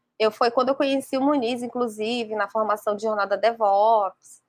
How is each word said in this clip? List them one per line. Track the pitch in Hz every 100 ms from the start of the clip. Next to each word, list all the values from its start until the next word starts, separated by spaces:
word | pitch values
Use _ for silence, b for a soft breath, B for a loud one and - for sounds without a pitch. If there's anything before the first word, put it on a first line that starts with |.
| _ -
Eu, | 220
foi | - 240
quando | 233 254
eu | 269
conheci | 277 269 - 269
o |
Muniz, | 269 294 233 247
inclusive, | 240 247 240 214 214 240 220 214
na | 202
formação | 220 214 208 - 208
de |
jornada | 220 214 196 196
DevOps. | 208 226 208 196 214 220 190 - _ -